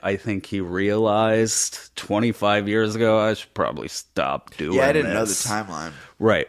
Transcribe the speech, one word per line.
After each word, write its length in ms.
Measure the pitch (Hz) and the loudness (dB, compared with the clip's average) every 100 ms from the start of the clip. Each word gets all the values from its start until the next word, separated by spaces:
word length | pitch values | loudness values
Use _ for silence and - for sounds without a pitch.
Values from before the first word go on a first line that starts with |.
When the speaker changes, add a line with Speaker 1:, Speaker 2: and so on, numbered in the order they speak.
Speaker 1:
I 140 | 95 98 | -4 -2
think 280 | 110 95 - | -2 -4 -4
he 160 | 98 | -6
realized 1300 | 87 90 101 107 110 107 110 110 113 - - - - - | -4 0 0 2 2 4 4 2 2 0 -4 -6 -16 -12
twenty-five 720 | - 104 117 - 104 104 101 | -2 0 0 2 2 2 2
years 260 | 110 110 110 | 0 0 2
ago, 220 | 113 110 | 2 4
"I 160 | 110 | 2
should 220 | 104 - - | -2 -4 -4
probably 320 | 67 - - | -4 -4 -8
stop 680 | - - - 69 71 - - | -12 -8 -4 -2 -4 -8 -8
doing 220 | 78 95 | -2 2
Speaker 2:
Yeah, 100 | 139 | 2
I 40 | |
didn't 200 | 151 107 | 2 0
know 80 | 101 | 0
the 80 | 110 | -2
Speaker 1:
this." 180 | 92 110 | -2 -4
Speaker 2:
timeline. 460 | 107 101 78 82 71 - - | -4 -6 -10 -10 -14 -18 0
Speaker 1:
Right, 280 | 110 87 | 2 2